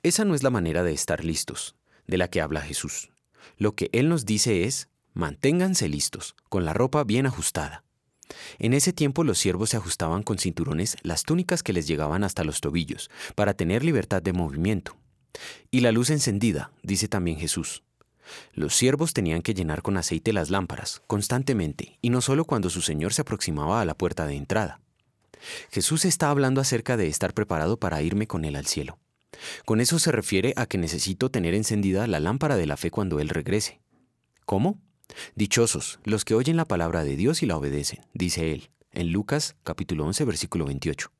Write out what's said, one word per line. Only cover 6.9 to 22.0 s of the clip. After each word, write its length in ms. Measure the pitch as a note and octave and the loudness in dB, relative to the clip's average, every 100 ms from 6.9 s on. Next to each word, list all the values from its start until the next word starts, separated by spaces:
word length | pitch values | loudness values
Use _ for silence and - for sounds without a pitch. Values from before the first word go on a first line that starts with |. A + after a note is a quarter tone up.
| D3+ | 2
bien 220 | B2 A2+ C3+ | 2 2 2
ajustada". 580 | G#2 - - D2 - _ _ _ _ - - - - | 0 -4 -4 -6 -10 _ _ _ _ -20 -18 -18 -4
En 160 | A2+ | 2
ese 180 | C#3 F#3 | 4 2
tiempo 320 | - C#3+ C3+ | 2 0 2
los 140 | D#3 F#2 | 2 2
siervos 320 | G2 F2+ G#2+ | 2 2 0
se 80 | A#2 | -2
ajustaban 460 | F2 - D#2+ F2 | -2 -2 0 0
con 160 | G#2 G2+ | 0 -2
cinturones 580 | F#2 E2+ E2 D2+ G2 - | -2 -2 -2 0 -2 -4
las 200 | - D#2+ | -4 -4
túnicas 380 | - E3 F3 F3 | 0 0 0 -2
que 120 | - | 0
les 120 | F2+ D2+ | -2 0
llegaban 380 | D2+ D2+ F2 | 0 0 0
hasta 200 | G2 - | -2 -2
los 160 | D#2+ D2 | -2 -2
tobillos, 520 | D2+ D#2+ D2+ - - - - - | -2 -2 -2 -8 -10 -14 -10 0
para 180 | G2+ | 0
tener 300 | G2 E2+ G#2+ | 2 0 2
libertad 380 | D#3+ C3 - F#2+ | 2 0 0 0
de 120 | E2 | 0
movimiento. 640 | F2+ D#2+ C#2+ F#2 G2+ - - _ _ _ - - - _ | 0 0 0 0 0 -4 -18 _ _ _ -18 -18 -18 _
"Y 120 | B2+ | 4
la 100 | A#2+ | 4
luz 180 | A2+ B2 | 4 2
encendida", 600 | D3+ C3+ G2+ A2+ D2+ - _ | 2 2 2 2 0 -4 _
dice 260 | - G2 G#2+ | -2 -2 0
también 300 | G2+ F2 D#2+ | 0 0 -2
Jesús. 460 | D#2+ - D#2+ - _ _ _ _ - - - | -4 -4 -6 -10 _ _ _ _ -20 -20 -12
Los 220 | - D2+ - | -4 0 4
siervos 380 | B2+ C#3 E3 | 4 2 0
tenían 300 | - F2 D#2+ | 0 0 0
que 100 | G2 | -2
llenar 300 | F#2+ E2 D#2 | -2 -2 -2
con 140 | - G2 | 0 -2
aceite 360 | - E2 A2+ | 0 -2 0
las 160 | G#2 D2+ | 0 2
lámparas, 540 | G2 F#2 - - - _ | 0 -2 -6 -8 -10 _
constantemente, 960 | G#2 G2+ B2+ C3+ A2+ D#2+ - - _ | -2 0 -2 0 0 0 -4 -14 _